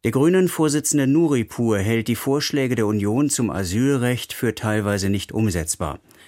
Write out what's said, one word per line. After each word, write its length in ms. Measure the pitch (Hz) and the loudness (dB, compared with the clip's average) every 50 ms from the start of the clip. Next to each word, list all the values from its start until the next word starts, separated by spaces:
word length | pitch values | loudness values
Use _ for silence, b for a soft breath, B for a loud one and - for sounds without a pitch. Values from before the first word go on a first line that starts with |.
| _ | _
Der 60 | 113 | 0
Grünen-Vorsitzende 960 | 107 131 139 165 180 185 185 170 - - 160 156 143 151 147 - - 147 139 131 | 0 2 4 4 4 4 2 2 2 0 0 2 2 0 -2 0 0 2 2 4
Nuripur 680 | 139 160 170 160 143 123 110 - - - 120 113 110 101 | 4 4 4 2 2 0 0 -2 -4 -2 0 2 2 2
hält 300 | 95 107 117 113 110 113 | 2 2 0 0 0 0
die 80 | 117 | -2
Vorschläge 600 | - - 135 135 147 143 - - 147 135 127 123 | -2 0 -2 0 0 -2 -2 -2 -2 -2 0 0
der 120 | 117 110 104 | 0 0 0
Union 420 | 107 107 101 104 107 127 147 147 | 0 0 0 0 0 0 0 0
zum 200 | - - 123 104 | 0 -2 -2 -2
Asylrecht 840 | - 95 98 87 87 110 127 139 143 131 120 123 123 120 - - | -2 -4 -4 -2 0 0 0 2 0 0 0 0 -2 -2 -6 -10
für 240 | - - - 117 107 | -8 -4 -2 -2 -2
teilweise 540 | - - 110 107 107 104 104 101 101 92 98 | -2 -4 -2 -2 0 0 0 -2 0 0 0
nicht 240 | 98 101 95 - - | -2 -2 -4 -6 -4
umsetzbar. 680 | - 110 107 87 87 78 78 - - 87 78 71 - B B B B B | -2 0 0 0 -2 -4 -4 -6 -6 -6 -6 -6 -10 B B B B B